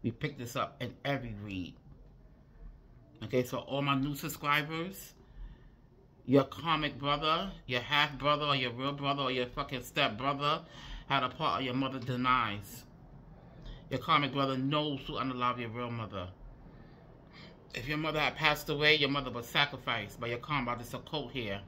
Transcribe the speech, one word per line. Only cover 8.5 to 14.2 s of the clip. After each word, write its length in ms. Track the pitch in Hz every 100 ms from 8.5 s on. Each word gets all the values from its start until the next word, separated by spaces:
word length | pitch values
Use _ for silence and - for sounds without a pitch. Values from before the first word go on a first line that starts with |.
| 135
your 160 | 127
real 220 | 117 135
brother, 300 | 143 143 139
or 80 | 135
your 160 | 127 123
fucking 360 | - 139 131
step 340 | - - 139 104
brother 440 | 135 139 147 160 - - - - -
had 160 | 139
a 60 | 127
part 300 | - 156 95
of 60 | 131
your 100 | 123
mother 220 | 135 131
denies. 840 | 117 123 127 127 113 101 98 - - - - - - - - - - - -
Your 100 | 131
karmic 340 | - 156